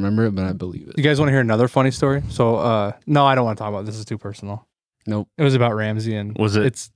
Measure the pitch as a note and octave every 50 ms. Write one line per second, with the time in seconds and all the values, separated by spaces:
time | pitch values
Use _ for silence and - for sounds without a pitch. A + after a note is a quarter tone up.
0 | G2 G2+ G#2+ A2 A2+ A2 G2 F#2+ F#2+ F#2 F2+ - F#2 F2+ F2 - - - - -
1 | C#3 D3+ D3 C3+ D3+ C#3+ C3+ C3+ B2 A2+ A2 A2 B2 B2 - C#3 C3 C3+ B2 -
2 | C#3+ C3+ C3+ C#3+ C#3+ - - - B2 A2+ A#2 G2 E2 A#2+ A2+ G#2+ G2+ G2+ A#2 -
3 | _ - D3 C#3+ C#3+ C3+ C3+ C3 A#2+ A2+ G#2+ - A2 G#2+ G#2 G2 G2+ G#2+ G#2+ A2
4 | G#2+ - A2+ G#2+ - G2+ G2+ - G2+ G2+ G2+ G#2+ - _ _ _ _ _ _ _
5 | _ G#2+ G#2+ G#2+ G2+ - _ - D3+ C#3 C3 B2+ A#2+ A#2+ G#2+ G#2+ G#2+ G#2+ G#2+ G#2+
6 | A2 A2+ A2 G#2 G2+ G#2 G#2+ - G#2+ G#2+ G2+ G#2+ G#2 C3 - - - - _